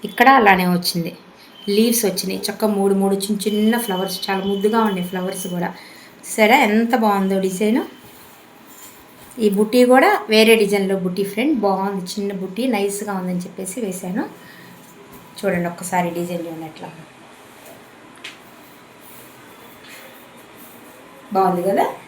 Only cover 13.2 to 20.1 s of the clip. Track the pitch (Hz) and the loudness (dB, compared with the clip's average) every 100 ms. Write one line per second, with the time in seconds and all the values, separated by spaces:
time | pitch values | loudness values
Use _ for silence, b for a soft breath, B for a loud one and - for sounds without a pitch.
13.2 | 180 180 180 - 190 - 214 180 185 196 | -4 -6 -8 -12 -12 -8 -8 -8 -8 -6
14.2 | 427 - B B B B - - - - | -8 -12 B B B B -20 -20 -20 -20
15.2 | - - 202 180 170 175 - 185 175 170 | -20 -8 -4 -2 -4 -6 -4 -2 -2 -4
16.2 | 175 175 165 160 160 - 180 160 160 - | -6 -6 -8 -10 -14 -14 -18 -18 -20 -20
17.2 | - - - - - - - - - - | -20 -20 -20 -20 -20 -20 -20 -20 -20 -20
18.2 | - - - - - - - - - - | -20 -20 -20 -20 -20 -20 -20 -20 -20 -20
19.2 | - - - - - - - - - | -20 -20 -20 -20 -20 -20 -20 -20 -20